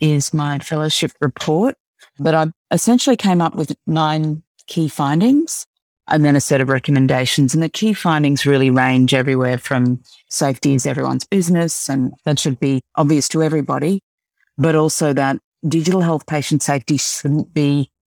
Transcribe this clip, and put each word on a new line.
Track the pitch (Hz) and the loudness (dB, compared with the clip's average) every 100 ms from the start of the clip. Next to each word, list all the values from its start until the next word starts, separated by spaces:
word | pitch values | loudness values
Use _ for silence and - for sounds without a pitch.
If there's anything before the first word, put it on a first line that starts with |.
is | 156 147 - | 0 0 0
my | 156 147 139 | -4 -2 -6
fellowship | - 156 156 - 156 - | -4 -4 -2 -2 -4 -2
report, | 143 - - 156 247 - _ _ - - | -4 -2 -2 0 0 -2 _ _ -20 -4
but | 151 | 0
I | 160 160 - _ | 2 0 -4 _
essentially | 170 - 247 - 240 | -2 2 2 2 0
came | 202 175 | 2 2
up | 165 | 0
with | - 151 - - | -2 -6 -6 -4
nine | 160 156 156 156 156 - _ - | 0 0 0 -2 -6 -10 _ -8
key | 180 156 | -4 -4
findings | - 139 156 226 294 330 - - _ _ _ - | -2 0 2 4 2 0 -6 -12 _ _ _ -2
and | 156 | 2
then | 147 | 4
a | 143 | 2
set | - 139 | 2 0
of | 131 | 2
recommendations. | 131 - 139 131 131 127 - 135 | -2 2 2 2 2 0 2 2
And | 156 | 2
the | 160 | -2
key | - 220 | -2 -2
findings | 202 175 151 147 139 143 | 0 0 0 2 0 2
really | 139 135 | 2 4
range | 127 131 127 127 | 2 2 4 4
everywhere | 135 135 131 127 123 | 2 0 0 0 -2
from | - 131 123 123 - - _ | -2 0 0 -2 -8 -20 _
safety | - 143 123 147 | -2 -2 0 0
is | 135 143 | 0 -2
everyone's | 135 135 131 | -4 -4 -4
business, | - 196 170 175 170 - - | -2 -2 2 0 0 -4 -4
and | 135 123 - | -4 -4 -4
that | - 147 | -4 -2
should | 156 127 | -2 -2
be | 139 135 - - | -2 -2 -4 -2
obvious | 147 151 - | 2 2 0
to | 160 | 0
everybody, | 156 156 135 139 151 196 - _ _ _ _ - | 0 0 -2 -4 -2 -4 -6 _ _ _ _ -2
but | 160 | 2
also | 156 156 - 151 | 2 2 0 0
that | 139 135 135 - _ 165 | 0 0 -4 -8 _ -4
digital | 165 160 185 | -2 0 0
health | 170 156 - | 0 -2 -4
patient | 151 - 147 | -6 -2 -2
safety | - 143 - 143 | 0 -2 -2 -2
shouldn't | - - 143 151 - | -2 -4 -2 -2 -2
be | 156 143 143 135 _ | -2 0 0 -2 _